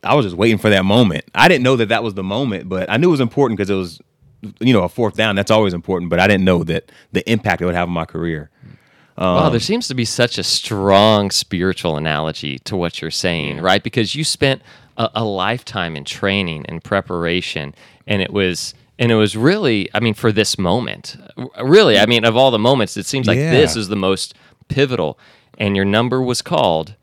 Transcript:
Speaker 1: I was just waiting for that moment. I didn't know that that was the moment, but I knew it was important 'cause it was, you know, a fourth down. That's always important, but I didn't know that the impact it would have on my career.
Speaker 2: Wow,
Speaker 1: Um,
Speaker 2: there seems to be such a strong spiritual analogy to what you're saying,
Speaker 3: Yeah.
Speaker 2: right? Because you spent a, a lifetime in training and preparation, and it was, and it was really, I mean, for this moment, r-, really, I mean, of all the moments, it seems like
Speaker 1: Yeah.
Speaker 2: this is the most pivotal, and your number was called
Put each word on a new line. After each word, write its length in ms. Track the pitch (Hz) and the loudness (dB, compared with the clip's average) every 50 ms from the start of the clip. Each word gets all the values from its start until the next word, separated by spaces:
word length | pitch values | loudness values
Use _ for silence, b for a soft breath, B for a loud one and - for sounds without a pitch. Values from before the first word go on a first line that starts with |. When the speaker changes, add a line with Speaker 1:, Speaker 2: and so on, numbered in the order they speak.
| - | -2
Speaker 1:
I 100 | - 117 | 0 0
was 100 | 147 123 | 0 0
just 100 | 98 87 | -2 -2
waiting 220 | 82 104 117 110 98 | 0 2 2 2 2
for 120 | - 110 | 2 4
that 140 | 104 98 90 | 4 4 4
moment. 400 | 95 101 120 123 98 82 - - _ _ | 4 4 4 4 4 2 -2 -8 _ _
I 140 | - 123 170 | 4 4 6
didn't 160 | 185 139 123 | 6 4 4
know 100 | 127 135 | 2 2
that 140 | 120 113 98 | 2 0 0
that 160 | 113 110 110 | 0 -2 -2
was 100 | 113 98 | -4 -6
the 80 | 98 92 | -6 -6
moment, 460 | 95 101 113 143 127 101 90 - 92 | -6 -4 -4 -4 -4 -4 -6 -6 -6
but 200 | 95 92 92 80 | -6 -6 -4 -2
I 100 | 98 117 | 0 2
knew 100 | 160 175 | 2 2
it 20 | |
was 100 | 165 135 | 2 2
important 380 | 131 117 - - 139 123 113 92 | 0 -2 0 0 0 0 0 -2
'cause 100 | 101 92 | -2 -2
it 60 | 101 | -2
was, 260 | 95 92 87 80 - _ _ _ _ _ _ _ _ - 208 - _ | -4 -4 -6 -10 -18 _ _ _ _ _ _ _ _ -20 -20 -12 _
you 120 | 110 123 127 | 2 2 4
know, 120 | 104 90 | 4 2
a 40 | 87 | 0
fourth 280 | - - 120 107 - | -2 -2 -2 -2 0
down. 180 | - 110 110 101 | 0 0 0 2
That's 160 | 98 98 - | 0 2 2
always 240 | 110 110 107 98 87 | 2 2 4 2 -2
important, 340 | 87 82 - 95 87 87 85 | -4 -4 -4 -4 -4 -2 -2
but 120 | 82 85 | 2 4
I 80 | 92 101 | 4 4
didn't 160 | 104 95 95 | 4 4 4
know 180 | 92 92 87 82 | 2 2 2 0
that 300 | 80 82 85 - b b b b b | -2 -4 -6 -6 b b b b b
the 180 | - - - - | -6 -6 -2 0
impact 320 | 113 110 - 107 90 82 | -2 0 0 -2 -2 -2
it 40 | 85 | -2
would 80 | 90 87 | -4 -2
have 140 | 87 87 87 | -2 -4 -4
on 60 | 87 | -4
my 100 | 82 80 | -6 -6
career. 460 | - - 82 82 85 80 76 76 73 b b b b b b b b b b b b b - | -6 -8 -8 -6 -6 -6 -8 -10 -16 b b b b b b b b b b b b b -4
Speaker 2:
Wow, 280 | - 92 - - 180 | -2 0 2 2 2
Speaker 1:
Um, 40 | 156 - | 2 2
Speaker 2:
there 80 | 117 | 0
seems 260 | 110 - 202 240 240 - | -2 -2 -4 -4 -4 -6
to 60 | - | -6
be 100 | 127 117 | -6 -4
such 340 | 110 - - 120 123 - - | -4 0 0 0 0 0 -4
a 60 | 90 | -4
strong 880 | - - - - - 113 101 95 101 98 98 104 110 110 104 101 98 - | -2 -4 -4 -4 -4 -4 -2 2 6 6 8 8 6 6 4 2 0 -2
spiritual 640 | - - _ - 87 87 95 92 - - 87 78 | -4 -4 _ -4 -2 0 0 -2 -2 -4 -4 -4
analogy 600 | 76 78 78 76 73 78 78 76 - - 73 67 65 | -2 -2 -2 -2 -2 -4 -4 -6 -8 -8 -10 -10 -10
to 160 | _ - 107 | _ -8 -6
what 240 | 95 87 85 - - - | -4 -4 -4 -6 -8 -10
you're 80 | 80 - | -8 -8
saying, 440 | - - 92 85 82 73 73 - | -4 -4 -4 -4 -4 -6 -6 -8
Speaker 3:
Yeah. 60 | 82 85 | -4 0
Speaker 2:
right? 200 | 90 95 101 - | 2 2 2 0
Because 320 | 110 - 123 113 95 - | -2 -2 -2 -2 -2 -4
you 80 | 139 156 | -6 -4
spent 380 | - - - 147 135 135 - b b b b b b b | -6 -2 -2 0 -2 -2 -4 b b b b b b b
a, 120 | - 120 110 _ | -6 -6 -4 _
a 80 | 107 113 | -4 -4
lifetime 720 | 107 101 95 90 101 117 123 - - - 104 90 85 80 | -4 -4 -2 -2 -4 -4 -6 -8 -10 -8 -8 -6 -6 -8
in 80 | 73 69 | -10 -10
training 600 | - - - - 98 98 101 98 87 80 76 73 - | -12 -10 -6 -2 -2 0 0 -2 -4 -6 -8 -10 -12
and 140 | 80 82 _ | -12 -14 _
preparation, 920 | - 104 98 95 - 90 85 85 85 85 90 85 - - 80 73 69 - b b b b b b - | -4 -4 -4 -2 -4 -6 -4 -4 -2 -2 -4 -4 -6 -8 -8 -10 -10 -14 b b b b b b -4
and 120 | 104 98 | -2 -2
it 120 | 95 - - | -2 -2 -2
was, 420 | 101 98 90 87 80 - - - b b b b _ | -2 0 0 -2 -4 -8 -12 -14 b b b b _
and 140 | 123 117 113 | 0 2 2
it 20 | |
was 220 | 110 107 101 101 | 2 2 0 0
really, 520 | 110 113 147 190 214 208 139 113 104 95 - - | 0 2 2 2 2 0 0 0 0 -2 -4 -4
I 60 | 107 | -2
mean, 140 | 117 117 104 | -2 -2 -2
for 180 | - - 113 104 | 0 -2 0 2
this 260 | 104 104 - - - | 2 0 0 -2 -2
moment, 580 | 98 87 95 123 120 - 50 - - - - - - - - | 0 0 0 0 -2 -6 -10 -12 -14 -20 -20 -20 -20 -20 -14
r-, 120 | - 123 131 _ - 117 | -14 -14 -14 _ -6 0
really, 320 | 131 160 214 220 156 110 | 6 6 6 8 6 6
I 100 | 98 104 | 4 4
mean, 180 | 110 120 117 110 | 4 4 4 4
of 120 | 117 110 | 4 4
all 140 | 120 131 135 | 4 4 4
the 80 | 120 107 | 4 4
moments, 380 | 107 120 139 135 107 92 - | 4 2 4 2 0 -2 -4
it 100 | 104 95 | -10 -8
seems 220 | - - 135 120 110 | -6 -6 -2 0 0
like 100 | 104 127 | 0 0
Speaker 1:
Yeah. 140 | 143 160 165 | 0 2 4
Speaker 2:
this 240 | 135 156 131 - | 4 4 2 2
is 100 | 117 107 | -4 -4
the 80 | 92 107 | -4 -4
most 380 | 101 95 95 95 92 - - - b b b b b b | -2 0 0 -2 -2 -4 -12 -12 b b b b b b
pivotal, 500 | _ - 131 139 131 127 110 85 76 - b b b b b b b b _ | _ -2 -2 0 0 0 -4 -4 -4 -6 b b b b b b b b _
and 180 | 107 101 98 | -2 -2 0
your 80 | 98 98 | 0 0
number 360 | 98 98 107 117 123 123 131 | 2 2 2 0 0 0 -2
was 220 | 127 123 123 113 - | -2 -2 -4 -6 -6
called 520 | - - 151 131 95 82 80 80 - - _ | -4 0 2 2 2 2 0 -2 -6 -12 _